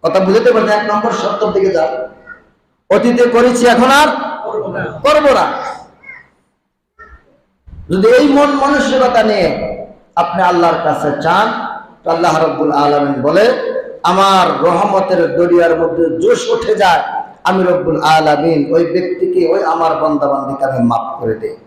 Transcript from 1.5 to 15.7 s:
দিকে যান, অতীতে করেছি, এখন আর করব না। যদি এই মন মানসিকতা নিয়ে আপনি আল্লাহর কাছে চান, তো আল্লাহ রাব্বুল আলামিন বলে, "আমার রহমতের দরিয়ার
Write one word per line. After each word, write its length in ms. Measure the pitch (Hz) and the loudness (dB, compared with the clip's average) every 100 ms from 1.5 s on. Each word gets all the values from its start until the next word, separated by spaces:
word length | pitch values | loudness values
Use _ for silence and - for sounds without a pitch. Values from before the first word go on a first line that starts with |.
দিকে 160 | 190 196 | 0 0
যান, 340 | 165 156 127 - - - - _ _ _ _ _ 202 | 0 -2 -4 -10 -14 -20 -20 _ _ _ _ _ 0
অতীতে 340 | 233 240 240 | 2 2 2
করেছি, 380 | 233 247 240 240 | 4 2 4 2
এখন 240 | 226 254 | 4 4
আর 160 | 277 302 - - - 214 - 185 - | 4 4 0 -6 -8 -8 -8 -6 -8
করব 500 | 160 - 277 302 294 | -10 -4 2 4 4
না। 400 | 226 165 - - - - _ - - _ _ _ _ _ _ _ _ 214 - _ _ _ _ - - - | 2 0 -4 -10 -14 -18 _ -20 -20 _ _ _ _ _ _ _ _ -20 -20 _ _ _ _ -20 -20 -6
যদি 180 | 180 214 | 0 4
এই 200 | 247 294 | 4 4
মন 240 | 277 285 | 4 2
মানসিকতা 720 | 277 277 294 - 262 247 233 | 0 0 0 0 0 2 2
নিয়ে 500 | 220 202 170 - - - - - _ - | 0 0 -2 -2 -8 -10 -14 -20 _ -4
আপনি 280 | 175 190 | -4 0
আল্লাহর 400 | 180 175 170 165 | 0 2 0 0
কাছে 380 | 151 147 147 143 | -2 -2 -4 -4
চান, 460 | 160 180 226 240 - - - - | -2 0 0 -4 -8 -12 -16 -12
তো 80 | - | -6
আল্লাহ 360 | 165 170 156 160 | -2 0 0 0
রাব্বুল 240 | 143 151 | 0 -2
আলামিন 500 | 147 143 143 143 131 | 0 2 0 0 -2
বলে, 520 | 135 170 226 254 - - - - | 0 2 2 0 -4 -6 -8 -6
"আমার 600 | 165 185 196 190 175 - | -2 2 2 4 2 0
রহমতের 760 | - 170 202 190 185 180 160 170 | 0 0 0 0 0 0 0 0
দরিয়ার 420 | 175 170 170 | 2 4 4